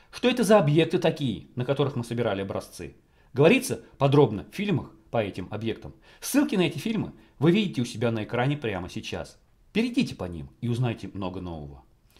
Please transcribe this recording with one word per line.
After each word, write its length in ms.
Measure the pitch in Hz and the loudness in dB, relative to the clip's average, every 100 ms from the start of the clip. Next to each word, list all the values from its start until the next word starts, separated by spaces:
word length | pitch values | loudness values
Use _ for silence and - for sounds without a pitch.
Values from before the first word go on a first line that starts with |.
| _ | _
что 180 | - 240 | -2 0
это 140 | 247 | 2
за 160 | 202 214 | 6 6
объекты 400 | 147 151 160 180 | 6 4 4 2
такие, 480 | 170 - 139 92 - | 0 0 -2 -4 -8
на 100 | - | -4
которых 320 | 123 139 143 127 | -2 0 0 -2
мы 80 | |
собирали 380 | 117 117 113 98 | -4 -2 0 -2
образцы, 540 | 98 101 - - 76 - _ _ _ | -4 -6 -8 -12 -14 -16 _ _ _
говорится 500 | 127 156 262 - 107 - - | 4 6 6 2 -6 -8 0
подробно 480 | 139 143 120 101 - | 4 6 6 2 -8
в 40 | |
фильмах 360 | - 208 139 - - _ | -6 -2 -2 -4 -16 _
по 80 | 117 | -4
этим 280 | 101 95 92 | -2 -6 -8
объектам. 440 | 107 110 - - - - - | -6 -6 -6 -10 -18 -20 -14
Ссылки 360 | - 269 269 196 | -2 0 2 2
на 60 | |
эти 160 | - 139 | 0 -2
фильмы 340 | 220 214 110 - _ - | -4 -4 -4 -10 _ 0
вы 140 | 151 | 4
видите 280 | 202 196 - | 4 2 -2
у 40 | |
себя 260 | 117 107 117 | -4 -2 -2
на 140 | 113 | -2
экране 320 | 101 120 131 147 | -2 -2 0 -2
прямо 340 | 117 92 90 | -4 -4 -6
сейчас. 480 | 113 - 92 80 - _ _ _ | -10 -8 -8 -10 -16 _ _ _
Перейдите 420 | 202 247 254 143 | -2 0 0 -2
по 100 | - | -4
ним 260 | 90 82 67 - | -8 -8 -12 -8
и 80 | 117 | -4
узнайте 400 | 117 120 110 98 | -2 -2 -4 -10
много 260 | 98 92 92 | -8 -6 -6
нового. 440 | 90 80 71 71 _ _ _ | -8 -10 -12 -18 _ _ _